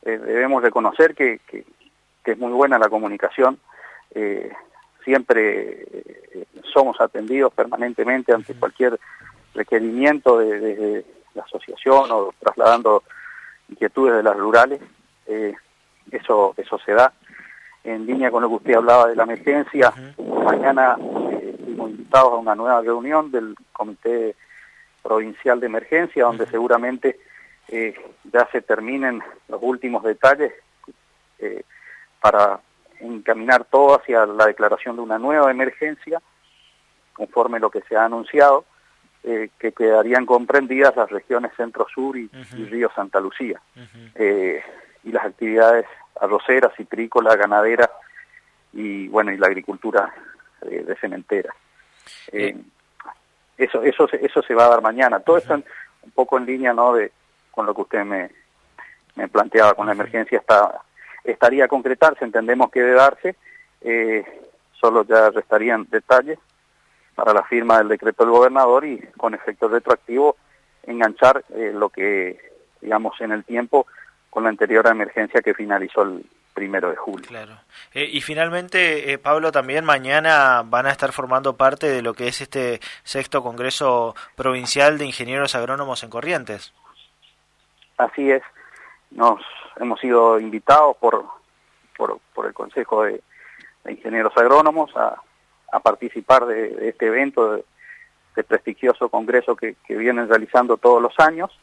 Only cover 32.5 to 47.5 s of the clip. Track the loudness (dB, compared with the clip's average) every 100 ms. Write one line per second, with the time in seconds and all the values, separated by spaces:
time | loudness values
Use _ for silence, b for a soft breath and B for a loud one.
32.5 | -4 _ _ _ _ -16 -12 -6 -6 0
33.5 | -2 2 2 4 4 2 0 0 2 0
34.5 | 2 -2 -2 -6 -12 -8 -6 -2 2 2
35.5 | 2 -4 -4 -10 -10 -10 -10 _ _ _
36.5 | _ _ _ _ _ _ -16 -8 -2 -2
37.5 | -2 -4 -4 -4 0 0 -2 -4 4 6
38.5 | 4 0 _ _ _ _ _ -8 -6 -6
39.5 | _ -8 0 2 4 4 0 2 0 2
40.5 | 0 0 2 2 2 -4 -4 _ -4 -4
41.5 | -8 -10 -6 -8 -6 -8 -8 -14 -18 -20
42.5 | -16 -12 -6 -4 -4 -4 -4 -4 -8 -10
43.5 | -10 _ _ -20 -20 -20 -4 -2 0 -2
44.5 | -6 B B B B -8 -6 -6 -8 -2
45.5 | 4 6 4 0 B B -6 -2 -2 0
46.5 | 2 2 -2 -12 -8 -2 0 4 4 4